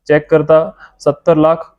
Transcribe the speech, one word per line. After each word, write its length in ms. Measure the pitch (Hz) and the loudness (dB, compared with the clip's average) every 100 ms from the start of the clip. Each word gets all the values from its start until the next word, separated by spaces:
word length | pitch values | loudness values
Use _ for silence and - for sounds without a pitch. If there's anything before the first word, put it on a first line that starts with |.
| - | -2
ચેક 220 | 151 151 | -2 0
કરતા 340 | 160 156 156 160 - - _ | -2 2 0 0 -10 -20 _
સત્તર 400 | 147 139 - 156 | -6 -4 -2 0
લાખ 300 | 156 165 - | 0 -2 -8